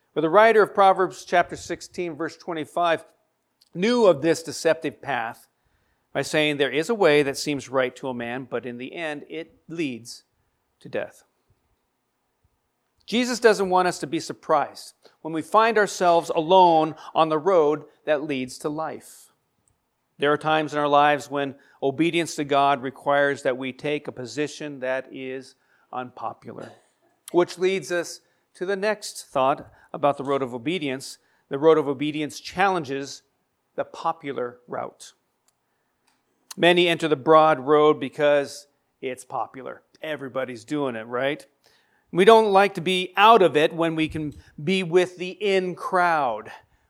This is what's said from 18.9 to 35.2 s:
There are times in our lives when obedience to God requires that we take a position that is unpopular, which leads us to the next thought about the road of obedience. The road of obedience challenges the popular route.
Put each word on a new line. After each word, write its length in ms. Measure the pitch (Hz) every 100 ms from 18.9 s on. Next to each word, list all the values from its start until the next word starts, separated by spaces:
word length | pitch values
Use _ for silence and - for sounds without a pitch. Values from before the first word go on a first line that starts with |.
| 120 - - - _ _ _ _ _ _ _ _ _
There 140 | 143
are 60 | 151
times 340 | 151 156 151
in 80 | 147
our 80 | 147
lives 420 | 143 147 147 127
when 260 | 143 139 131 _ _
obedience 520 | 139 131 165 165 160 -
to 100 | 143
God 360 | 139 139 139
requires 600 | 131 - 143 143 143 139
that 160 | 139 127
we 160 | 131
take 340 | 127 147 151 147
a 60 |
position 680 | 123 123 120 147 - 151 139
that 300 | 127 131 131
is 440 | 135 131 131 127 _ _ _ _
unpopular, 800 | 123 127 - 113 113 - 113 117 - _ _ _ _ -
which 260 | 170 180 -
leads 340 | 185 190 147
us 300 | 175 156 - _ _ _
to 120 | _ 180
the 120 | 196
next 480 | 208 208 - - -
thought 420 | 139 131 147 - _ _
about 240 | - 147 143
the 60 |
road 200 | 135 139
of 100 | 131
obedience. 640 | 120 120 180 147 117 - - _ _ _
The 100 | 139
road 180 | 160 156
of 120 | 143
obedience 500 | 131 147 147 147 -
challenges 840 | - 175 196 185 135 139 139 - _ _ _ _ _ -
the 80 |
popular 760 | 139 - 165 160 143 123 123 120 _
route. 460 | 131 123 - - _